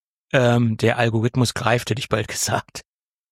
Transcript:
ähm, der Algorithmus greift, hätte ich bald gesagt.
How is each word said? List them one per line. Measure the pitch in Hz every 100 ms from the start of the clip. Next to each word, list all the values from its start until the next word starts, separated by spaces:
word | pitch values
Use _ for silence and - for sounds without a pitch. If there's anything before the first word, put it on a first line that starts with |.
| _ _ _
ähm, | 139 120 120 117 110
der | 117 120
Algorithmus | 117 113 110 135 117
greift, | - 110 120 -
hätte | 113
ich | -
bald | 110 107
gesagt. | - - - - - - _ _ _ _